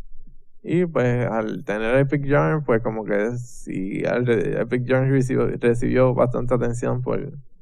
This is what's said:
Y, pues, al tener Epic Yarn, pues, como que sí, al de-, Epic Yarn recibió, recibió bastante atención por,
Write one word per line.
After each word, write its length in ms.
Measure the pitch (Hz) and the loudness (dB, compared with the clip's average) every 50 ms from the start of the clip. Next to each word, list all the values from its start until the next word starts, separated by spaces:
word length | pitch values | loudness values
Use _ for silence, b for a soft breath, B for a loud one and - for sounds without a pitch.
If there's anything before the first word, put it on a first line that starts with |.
| - - - - - - - - - - - - - | -10 -10 -10 -10 -10 -10 -14 -16 -16 -18 -18 -12 -4
Y, 220 | - 160 175 180 | 0 0 0 0
pues, 400 | 165 151 127 127 123 120 123 117 | 0 0 0 2 2 2 0 0
al 360 | 92 110 113 110 107 104 - - | -2 -2 -2 -2 -4 -6 -6 -6
tener 320 | - 101 107 110 113 127 | -4 -4 -2 0 2 4
Epic 260 | 135 143 135 151 143 139 | 4 4 2 2 0 2
Yarn, 380 | 135 143 147 156 160 156 151 143 | 2 2 2 4 2 0 0 2
pues, 200 | 131 120 110 113 | 2 0 2 0
como 200 | 113 110 110 107 | -2 -4 -4 -2
que 280 | 101 104 101 104 117 123 | -2 0 0 0 0 -2
sí, 680 | 123 123 - - - - - 92 95 95 98 - - 82 | -4 -8 -10 -12 -12 -10 -8 -6 -6 -4 -4 -4 -4 -2
al 200 | 85 98 120 127 | 0 0 0 2
de-, 360 | 120 117 101 87 101 101 101 | 2 2 2 2 0 -2 -2
Epic 220 | 113 120 127 127 123 | -2 -2 -2 -2 0
Yarn 240 | 123 131 131 131 135 | 0 2 2 4 4
recibió, 380 | 139 135 123 127 127 120 120 | 4 2 2 2 2 0 0
recibió 680 | 123 123 117 123 120 117 117 123 120 120 127 131 127 123 | 0 0 2 2 2 2 2 2 2 4 4 4 4 4
bastante 400 | 123 123 127 120 120 123 123 127 | 4 2 2 2 0 0 0 0
atención 480 | 120 120 120 117 120 127 123 123 127 | 0 0 -2 -2 -2 -2 -2 -2 -2
por, 300 | 127 - 110 107 113 - - 143 - - - - | -2 -2 -2 -2 -4 -6 -10 -14 -16 -18 -20 -20